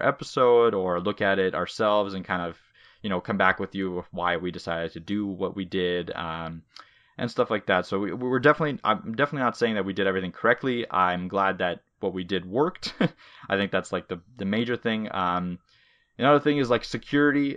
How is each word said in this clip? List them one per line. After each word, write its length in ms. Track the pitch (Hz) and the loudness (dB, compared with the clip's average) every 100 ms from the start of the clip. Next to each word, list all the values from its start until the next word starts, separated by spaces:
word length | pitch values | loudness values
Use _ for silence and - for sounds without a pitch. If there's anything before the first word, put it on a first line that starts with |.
episode 720 | 127 135 - 139 123 120 117 | 0 0 -4 2 6 8 6
or 260 | 101 92 87 | 2 0 0
look 220 | 95 104 | -2 0
at 160 | 101 98 | 2 2
it 160 | 92 | 2
ourselves 580 | 85 90 - 107 104 98 | 0 -4 0 2 2 0
and 140 | 95 90 | -4 -4
kind 160 | 92 | -4
of, 160 | 85 - _ _ - _ | -4 -10 _ _ -20 _
you 80 | 104 | -4
know, 140 | 90 | -2
come 160 | - 98 | 0 2
back 200 | 95 92 | 4 2
with 160 | 98 | -4
you 160 | 98 95 | -4 -4
with 160 | 90 - | -4 -8
why 260 | 92 87 85 | -2 0 0
we 140 | 90 | -2
decided 420 | 87 95 82 82 | -6 -6 -4 -6
to 80 | 92 | -8
do 260 | 82 104 101 | -6 -4 -4
what 300 | 92 95 98 | -4 -6 -6
we 80 | |
did, 500 | 92 95 90 90 85 | -6 -2 0 -2 -4
um, 460 | - 82 82 82 82 - - - _ _ - | -6 -6 -6 -8 -12 -16 -20 -20 _ _ -8
and 140 | 120 | -4
stuff 200 | - 117 | 0 0
like 140 | 107 | 0
that. 220 | - 92 - | 2 0 0
So 120 | 98 | -2
we, 140 | 101 | -2
we 160 | 110 123 | -4 -2
were 100 | 127 | 4
definitely, 400 | 147 147 151 127 | 4 4 0 0
I'm 300 | - 107 107 | 0 0 -2
definitely 300 | 113 147 143 | -2 -2 0
not 120 | 123 - | -2 0
saying 200 | 113 107 | 0 0
that 100 | 98 | -2
we 80 | |
did 120 | 95 95 | 0 0
everything 260 | 95 90 | 0 -4
correctly. 520 | - 117 123 135 120 - | 0 0 2 0 -4 -2
I'm 380 | 92 90 90 90 | 2 2 0 -2
glad 280 | 98 98 92 | 0 0 0
that 220 | 90 85 _ _ | -2 -4 _ _
what 120 | 98 | -4
we 120 | 92 | -4
did 200 | 90 95 | -2 -4
worked. 480 | 90 113 165 - - - 180 - | -2 0 0 -2 -8 -2 -2 -2
<laughs> 260 | - - - | -20 -20 -2
I 80 | 98 | 0
think 160 | 98 | 0
that's, 180 | 95 - | -2 -2
like, 180 | 92 - | -6 -6
the, 120 | 87 - 120 | -10 -12 -8
the 80 | |
major 320 | 98 107 120 117 | -2 -2 -2 -2
thing. 320 | 117 110 107 | -2 -4 -4
Um, 480 | 95 90 90 90 87 _ _ _ _ _ - | -2 -2 0 -4 -8 _ _ _ _ _ 0
another 220 | 135 147 | 4 4
thing 180 | 151 147 | 4 2
is, 100 | 120 | 2
like, 160 | 117 | 0
security 720 | - 117 - 147 147 143 139 | 0 -8 0 2 4 4 0